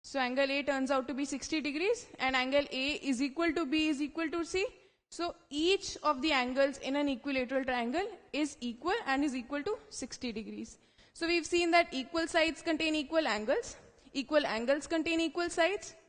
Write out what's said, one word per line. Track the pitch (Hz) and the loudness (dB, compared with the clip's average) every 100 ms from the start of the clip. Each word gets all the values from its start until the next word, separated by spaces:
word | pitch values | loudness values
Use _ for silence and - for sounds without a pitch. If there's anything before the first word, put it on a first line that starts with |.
So | - 269 | -4 -2
angle | 247 254 277 | 0 2 2
A | 277 | 2
turns | 277 269 262 | 0 0 2
out | 269 262 | 2 0
to | |
be | 262 | -4
sixty | 285 269 - 311 | -2 -4 -2 -2
degrees, | 294 285 381 466 - - | -2 0 0 0 -4 -4
and | 262 | 0
angle | 262 254 285 285 | 2 2 2 2
A | 254 277 | -4 -2
is | 302 277 240 | -2 -2 0
equal | 277 - 339 | 0 2 0
to | 339 | 2
B | 285 311 311 | 0 2 2
is | 277 | 0
equal | 294 330 320 | -2 -2 -4
to | 339 | -2
C. | 320 370 466 - _ _ _ | -2 -2 -2 -6 _ _ _
So | - 339 - _ | -6 -6 -6 _
each | 294 330 392 - - | 0 2 2 -2 -2
of | 302 262 | 0 2
the | 311 | 2
angles | 269 247 254 277 269 | 2 2 2 2 2
in | - | -2
an | 285 294 | 0 0
equilateral | 247 285 269 247 262 | 0 -2 -2 0 0
triangle | 269 247 233 311 415 392 - | 0 -2 0 0 -2 -8 -6
is | 277 294 - | -2 -2 -2
equal | 240 233 330 453 | -8 -4 -2 0
and | 269 269 | 0 0
is | 294 | 0
equal | 254 240 285 | -2 -4 -4
to | 339 427 - | -4 -6 -8
sixty | - 254 - 247 | -12 -10 -8 -6
degrees. | 214 202 214 226 - _ _ - | -6 -8 -10 -12 -16 _ _ -20
So | - 330 | -6 0
we've | 339 | 0
seen | 302 349 339 | 2 2 6
that | 339 339 | 6 4
equal | 269 240 330 330 | -2 -2 -2 0
sides | 339 320 - | 2 2 0
contain | 330 311 320 | -2 0 0
equal | 311 294 320 285 | 0 2 0 2
angles, | 214 214 294 - - - - - | 0 0 -2 -2 -14 -20 -20 -8
equal | 269 254 302 | -6 2 2
angles | 285 214 233 294 - | 2 -2 0 0 0
contain | 330 320 330 | -2 2 0
equal | 330 349 339 | 0 0 -2
sides. | 349 330 415 - - | 2 0 0 -8 -18